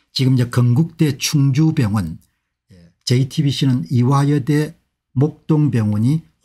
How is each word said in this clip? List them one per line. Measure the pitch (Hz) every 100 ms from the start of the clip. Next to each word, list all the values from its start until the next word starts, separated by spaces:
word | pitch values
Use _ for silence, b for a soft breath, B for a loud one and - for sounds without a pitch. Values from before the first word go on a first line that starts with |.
| B
지금 | - 131
이제 | 131 120
건국대 | 127 120 120 165 - 156 143
충주병원, | - 156 139 135 160 156 113 107 85 80 _ _ _ _ _
예, | 90 85 _ -
제이티비씨는 | 127 131 - 143 135 139 123 85
이화여대 | 120 123 139 143 147 117 147 151 - _ _ _
목동병원이 | 127 147 - - 156 143 113 104 104 117 156 - _